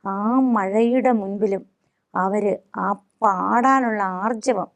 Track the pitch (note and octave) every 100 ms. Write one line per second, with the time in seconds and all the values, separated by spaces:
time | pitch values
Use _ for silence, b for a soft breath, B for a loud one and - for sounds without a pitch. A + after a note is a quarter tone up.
0 | G3 G3 G#3 C4 C4 A3 F#3+ G#3 A#3 B3+
1 | B3+ A3+ G3 G3+ G#3 G3 - _ _ _
2 | _ F#3 F#3+ G#3 G#3 - _ G3+ F#3+ G3+
3 | _ _ A3 F#3 F#3 A3+ B3+ C4+ A#3+ G#3+
4 | G3 F#3 G#3 A#3 C4 G#3 -